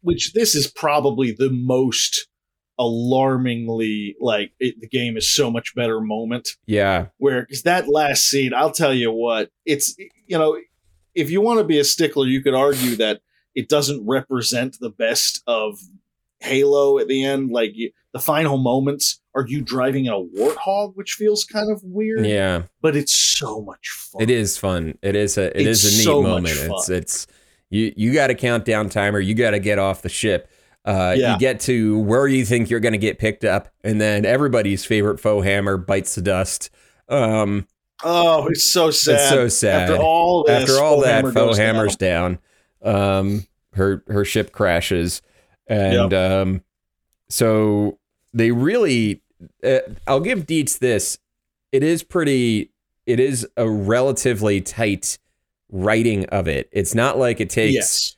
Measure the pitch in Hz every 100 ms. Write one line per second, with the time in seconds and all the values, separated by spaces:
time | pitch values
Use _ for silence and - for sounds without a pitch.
0 | 175 170 - 214 226 156 131 - 156 147
1 | 143 123 127 110 135 127 127 127 131 -
2 | - - - _ _ _ _ - 120 117
3 | 120 131 135 131 127 117 117 113 113 107
4 | 101 - 123 107 101 _ 131 - 110 127
5 | 120 113 - - 131 117 - - 120 110
6 | 110 107 113 120 - - - 104 98 92
7 | - _ 139 127 123 135 175 180 135 151
8 | 147 131 - 139 131 123 - 123 151 131
9 | 117 113 117 113 101 _ - 143 - -
10 | 196 _ _ 175 156 156 - _ _ _
11 | _ 175 143 180 220 226 180 151 143 -
12 | 160 147 131 135 135 131 139 135 127 113
13 | 110 107 _ _ _ - 120 147 139 143
14 | 107 131 131 131 110 123 131 - 120 101
15 | 113 110 - - - 117 107 104 - -
16 | _ _ _ _ 123 131 139 143 139 139
17 | 113 135 135 139 135 117 110 107 113 _
18 | _ 123 - 151 160 139 127 131 135 143
19 | - - _ 131 123 143 120 127 127 135
20 | 131 101 90 90 127 - - 196 208 190
21 | 196 - 214 208 - 214 214 208 190 185
22 | 220 220 107 104 98 87 85 _ 156 147
23 | 147 - - - 131 110 104 - - -
24 | - - 113 123 101 - 98 90 80 -
25 | 98 101 104 104 92 - 104 113 101 104
26 | 113 147 113 90 85 73 73 95 - 90
27 | 82 - - _ _ _ _ 101 110 -
28 | 110 147 135 127 127 117 95 110 104 107
29 | 101 101 95 110 117 104 98 101 98 95
30 | - - 107 90 - _ _ _ - 95
31 | 92 110 123 92 127 98 - 123 107 107
32 | 104 117 139 131 113 120 113 117 113 110
33 | 107 - 110 104 110 98 - _ 104 107
34 | 107 104 104 127 147 120 104 95 - 110
35 | 101 101 110 104 95 98 98 95 90 98
36 | - - 92 92 95 - - _ _ _
37 | _ 143 113 110 101 101 95 _ _ -
38 | 165 170 170 160 143 160 - 180 160 143
39 | 147 147 139 139 120 - 107 92 90 -
40 | 160 165 170 175 151 123 131 135 151 131
41 | 110 113 110 110 113 107 110 110 107 -
42 | 95 85 90 90 _ _ _ _ 110 101
43 | 101 98 98 101 92 _ _ 101 95 95
44 | - 101 101 110 - - 98 85 - 90
45 | 87 - _ _ _ _ - 107 98 95
46 | 95 95 92 95 95 95 _ _ _ _
47 | _ _ _ - 117 110 107 104 104 -
48 | _ _ _ 113 117 120 139 233 202 120
49 | 110 95 _ _ 87 _ 123 131 - -
50 | - 135 180 233 151 160 139 - 123 107
51 | - - _ _ _ _ _ 135 151 170
52 | - 185 151 135 120 107 - _ _ _
53 | - 120 131 127 113 - 113 107 98 117
54 | 135 131 127 107 107 101 90 - 110 95
55 | - - _ _ _ _ _ 98 95 113
56 | 117 101 92 98 85 69 - - 90 110
57 | 127 135 123 117 104 - 110 127 - -
58 | -